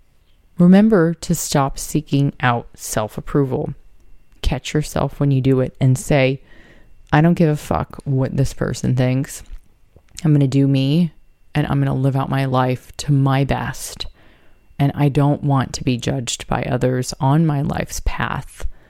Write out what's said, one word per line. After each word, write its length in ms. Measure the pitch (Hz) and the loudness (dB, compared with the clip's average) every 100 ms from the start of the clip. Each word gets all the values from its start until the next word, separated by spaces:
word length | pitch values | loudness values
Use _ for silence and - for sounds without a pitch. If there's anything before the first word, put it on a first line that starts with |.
| _ _ _ _ _ - | _ _ _ _ _ 2
remember 560 | 180 190 220 196 165 | 6 8 6 4 2
to 200 | 165 - | -2 -4
stop 440 | 165 - 147 139 - | -4 0 0 0 -4
seeking 540 | - 156 - 139 139 - | -4 -4 0 0 0 0
out 280 | 127 120 - | -2 -2 -6
self-approval. 1000 | - - 113 107 - - 147 131 131 - - - - - - - - | -16 -6 -4 -4 -8 -4 -2 0 -2 -6 -10 -18 -20 -20 -20 -20 -4
Catch 320 | - 127 - | -2 -2 -4
yourself 460 | 151 - 156 139 - | -4 -2 -4 -4 -2
when 100 | 143 | 0
you 100 | 135 | 2
do 200 | 127 131 | 2 0
it 160 | 127 - | -2 0
and 160 | 131 131 | 2 2
say, 460 | - 147 131 139 - - - - - - - | 2 2 2 -2 -10 -20 -20 -20 -20 -18 0
"I 80 | 147 | 2
don't 140 | 165 | 4
give 140 | 175 156 | 4 2
a 80 | 147 | 0
fuck 440 | - 78 - - | -2 -4 -4 -8
what 320 | 147 131 135 131 | -4 -2 -2 0
this 160 | 131 | -2
person 440 | - - 123 123 127 | -2 -6 -4 -2 0
thinks. 460 | 127 131 131 - - - - _ _ - _ - | 0 0 -4 -10 -16 -16 -18 _ _ -20 _ -4
I'm 80 | 156 | 2
gonna 160 | 147 135 | 4 4
do 180 | 139 139 | 2 2
me, 460 | 135 135 160 170 - - _ _ | 2 2 2 0 -4 -20 _ _
and 120 | 151 - | -4 0
I'm 120 | 139 | 0
gonna 160 | 135 | 0
live 220 | 135 135 135 | 0 0 0
out 120 | 135 | -2
my 160 | 135 | -2
life 500 | 135 127 127 127 - - | 0 0 0 -2 -8 -10
to 140 | - | 0
my 320 | 139 135 135 | 2 2 2
best. 640 | 139 120 135 - - - - - - _ - - _ - | 0 -2 -4 -10 -12 -12 -14 -16 -20 _ -20 -20 _ -2
And 140 | 139 | -2
I 140 | - 147 | 2 0
don't 340 | 143 143 143 | 2 2 0
want 300 | 143 135 - | 0 0 -2
to 100 | - | -4
be 120 | 139 120 | -4 -2
judged 500 | - 135 113 - - | -2 -4 -4 -8 -4
by 160 | 117 | -4
others 500 | - 127 127 127 - - | -2 -2 0 -2 -4 -2
on 280 | 135 151 160 | 2 2 2
my 160 | 143 | 0
life's 400 | 151 - - - | -2 -4 -6 -4
path. 640 | - - - - - - - - | -4 -2 -4 -6 -10 -6 -6 -6